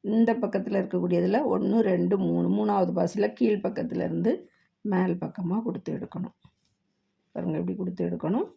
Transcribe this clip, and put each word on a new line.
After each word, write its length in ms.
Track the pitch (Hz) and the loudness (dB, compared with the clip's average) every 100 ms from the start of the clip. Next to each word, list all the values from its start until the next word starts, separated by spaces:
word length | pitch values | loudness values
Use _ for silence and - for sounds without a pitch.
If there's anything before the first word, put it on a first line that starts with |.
இந்த 280 | 208 220 226 | 0 2 4
பக்கத்துல 460 | 233 247 196 190 196 | 2 -2 -2 -2 -2
இருக்கக்கூடியதுல 580 | 190 180 180 175 180 214 302 | 0 -2 2 2 2 2 2
ஒண்ணு, 320 | 185 190 220 | 0 2 2
ரெண்டு, 340 | 214 180 175 196 | 4 2 2 2
மூணு, 300 | 175 170 175 | 2 2 2
மூணாவது 420 | 196 214 202 180 | 2 2 2 2
பாசியில 340 | 180 180 202 208 | 2 0 0 -2
கீழ் 300 | - 233 208 | 2 2 2
பக்கத்துல 420 | - 101 87 - - | -2 -4 -4 -2 -2
இருந்து 260 | 165 180 - - _ _ _ 208 | 0 0 0 -6 _ _ _ -2
மேல் 300 | 185 185 175 | 0 0 -2
பக்கமா 380 | 170 - 175 202 | -6 -6 -4 -2
கொடுத்து 260 | 226 185 - | -2 -6 -8
எடுக்கணும். 420 | 160 - 180 185 _ - _ _ _ _ _ _ _ _ - | -8 -8 -8 -10 _ -20 _ _ _ _ _ _ _ _ -8
பாருங்க, 200 | 175 156 | -4 -2
இப்படி 180 | 180 185 | -4 -4
கொடுத்து 260 | 180 180 175 | -6 -4 -4
எடுக்கணும். 420 | 175 156 220 440 | -2 -2 -2 -2